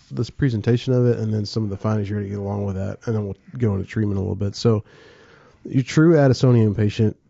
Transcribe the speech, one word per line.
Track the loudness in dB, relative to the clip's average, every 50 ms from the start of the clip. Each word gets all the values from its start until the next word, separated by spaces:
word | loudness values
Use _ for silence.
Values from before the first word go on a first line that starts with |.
| _ _
this | -8 -6 -6 -6
presentation | -4 -2 -2 0 0 0 0 0 0 0 0 0
of | 0 2 2
it, | 2 2 0
and | -2 -2 -2
then | -2 -4
some | -4 -4 -4 -4
of | -4
the | -6 -6
findings | -4 -4 -2 -2 -4 -4
you're | -4 -6
gonna | -6 -6
get | -8 -6
along | -6 -6 -4 -4 -4
with | -4 -4
that, | -4 -6 -6 -8 -8 -6
and | -4 -4
then | -4 -4
we'll | -6 -8 -12 _ -16 -8 -2
go | -2 0 0
into | -2 -4 -4
treatment | -4 -2 -2 -2 -2 -2
a |
little | -4 -4 -4
bit. | -4 -4 -6 -6
So, | 0 0 2 2 2 -2 -8 -16 -20 -20 -20 -20 -20 -20 _ -20 _ _ _ _ _ _
your | -4 -2 -2 -2
true | 0 2 4 6 6 6
Addisonian | 6 6 4 4 4 4 4 6 6 4 4 2
patient, | 2 0 0 0 2 0 0 0 -4 _ _